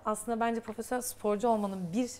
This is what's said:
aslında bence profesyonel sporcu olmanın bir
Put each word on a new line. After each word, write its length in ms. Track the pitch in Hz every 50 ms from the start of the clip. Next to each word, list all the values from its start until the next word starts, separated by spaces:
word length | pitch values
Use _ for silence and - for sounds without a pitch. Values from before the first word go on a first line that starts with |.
| -
aslında 340 | 220 214 - - 233 233 220
bence 200 | 233 233 233 226
profesyonel 400 | 226 226 208 - 220 - 254 247
sporcu 460 | 233 - - - - 208 208 202 233 240
olmanın 460 | 226 214 208 196 190 190 180 165 170
bir 180 | 233 254 240 - -